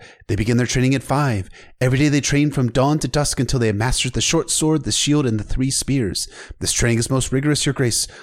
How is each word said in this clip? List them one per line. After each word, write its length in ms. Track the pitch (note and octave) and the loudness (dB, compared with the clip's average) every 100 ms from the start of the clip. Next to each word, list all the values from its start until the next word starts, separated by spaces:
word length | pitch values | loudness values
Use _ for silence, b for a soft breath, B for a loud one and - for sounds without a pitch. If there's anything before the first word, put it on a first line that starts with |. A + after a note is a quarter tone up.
| B B - | B B -6
"They 80 | G#2 | -2
begin 220 | A2 A#2+ | 2 2
their 80 | A#2+ | 2
training 300 | B2+ C3 C3+ | 2 2 0
at 80 | |
five. 460 | - C#3 C#3 G2+ - B B B | 0 0 0 -2 -6 B B B
Every 200 | B2+ C3 | 0 4
day 100 | D3 | 4
they 100 | C#3+ | 2
train 300 | - C#3+ D3 | 2 2 2
from 220 | C#3+ A#2+ | 0 0
dawn 260 | B2+ C#3 D#3 | 2 2 2
to 100 | C#3 | 0
dusk 320 | D3 C#3+ - | 0 -2 -2
until 200 | B2 C3 | 0 2
they 80 | A2 | 2
have 80 | G#2 | 0
mastered 380 | B2 - B2+ | 0 -2 -2
the 80 | A#2 | -2
short 280 | - E3 - | 0 0 0
sword, 340 | - D#3 D#3 | 0 0 0
the 80 | G#2+ | 0
shield, 360 | - - D3 B2+ | -2 2 2 2
and 120 | A2 | -2
the 40 | |
three 260 | - B2+ C3+ | -2 -2 -2
spears. 580 | - - C3+ F#2+ - - B B B | -2 -2 0 -2 -4 -10 B B B
This 120 | F#2 | -4
training 260 | - A#2 A2+ | 0 2 2
is 140 | A#2 | 0
most 200 | C3+ - | -2 0
rigorous, 320 | C3 D3 C#3+ | 0 0 0
Your 100 | D3 | 0
Grace. 340 | C3+ B2 - - B | 0 0 -2 -4 B